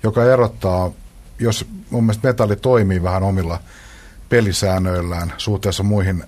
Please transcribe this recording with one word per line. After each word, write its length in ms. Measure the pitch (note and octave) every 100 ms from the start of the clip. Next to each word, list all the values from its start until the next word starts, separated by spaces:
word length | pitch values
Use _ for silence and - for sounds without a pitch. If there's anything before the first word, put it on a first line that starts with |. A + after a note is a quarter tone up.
joka 220 | A2 A2
erottaa, 640 | A#2+ B2+ A2+ - F#2+ F#2 F2+ - - - - -
jos 280 | A#2 G#2 - - -
mun 140 | B2
mielestä 240 | A2+ G#2+ C3+
metalli 280 | A#2 G#2+ G2+
toimii 460 | C3 B2 G2+ F#2
vähän 200 | F2+ F#2+
omilla 380 | G2 F#2+ E2+ E2+ - - - - - - -
pelisäännöillään 1040 | A#2+ G#2+ F2 G2+ F#2 F#2 F2+ F2 E2+ E2+ -
suhteessa 460 | - G2+ G2+ F2
muihin 420 | G2+ G#2 F#2+ F2+